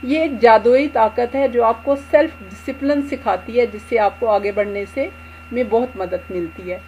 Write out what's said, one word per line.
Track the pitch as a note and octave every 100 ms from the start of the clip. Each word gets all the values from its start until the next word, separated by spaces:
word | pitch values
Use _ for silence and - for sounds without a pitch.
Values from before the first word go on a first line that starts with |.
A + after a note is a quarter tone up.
| B3
ये | D4+
एक | D#4+ B3
जादुई | A#3 A3 A3+ B3+ D4
ताकत | B3+ A3 G#3+ A#3+ C4
है | C4+
जो | A#3+
आपको | A3+ A#3 - C#4
सेल्फ | - D4+ D#4+ -
डिसिप्लिन | F#3+ F#3 - C#4 C#4 D4
सिखाती | C#4 C4 A3+ F#3 -
है, | A#3 A#3+
जिससे | G#3 - A#3
आपको | G#3 - A#3
आगे | G#3 G3+
बढ़ने | G3+ G3+ G3+ G3
से | - D#4 - - - -
में | A#3+ A#3
बहुत | A3+ B3+ F#3+
मदद | F#3 F3+ -
मिलती | F3+ E3 E3 F3+
है। | F3+